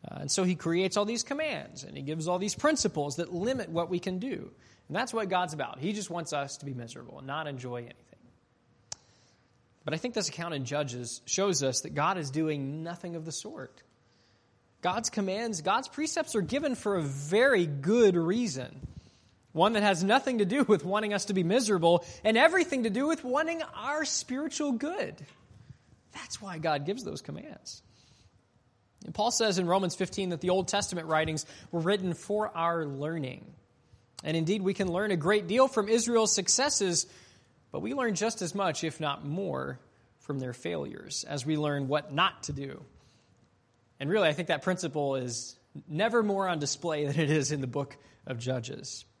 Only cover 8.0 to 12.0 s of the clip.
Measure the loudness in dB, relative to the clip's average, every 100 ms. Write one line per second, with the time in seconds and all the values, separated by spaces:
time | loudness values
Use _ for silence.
8 | _ -20 -20 _ _ _ _ _ _ -16
9 | _ _ _ _ _ _ _ _ -4 -4
10 | -2 -2 -4 -4 -4 -4 -2 -2 -2 -4
11 | -8 -10 -4 2 2 4 2 0 -4 0